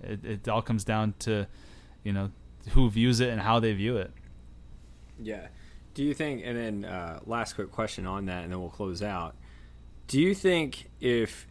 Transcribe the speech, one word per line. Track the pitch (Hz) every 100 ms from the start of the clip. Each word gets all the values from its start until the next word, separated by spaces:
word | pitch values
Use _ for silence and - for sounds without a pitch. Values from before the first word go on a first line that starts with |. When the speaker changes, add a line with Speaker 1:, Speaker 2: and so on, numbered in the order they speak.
Speaker 1:
it, | - 104 -
it | 104 120
all | 110
comes | - 110
down | 95 110 107 -
to, | - 107 98 - - - - -
you | 104
know, | 98 98 - - - 104
who | 127 123
views | 107 123 117
it | 123
and | 110
how | 101 117
they | 113
view | 98 110 113
it. | 92 - - - - - - - - - - -
Speaker 2:
Yeah. | 107 101 92 - - - -
Do | -
you | 147
think, | 139 151 123 123
and | 117
then, | 113 104 90
uh, | 90 85 82 -
last | 117 110
quick | - 101
question | - 110 - 92
on | 98 95
that, | 90
and | 87
then | 90
we'll | 85
close | - 98 87
out. | 104 92 82 - - - - - - - -
Do | 135
you | 180 196
think | 190 170 147 - - -
if | 123 120 110 - -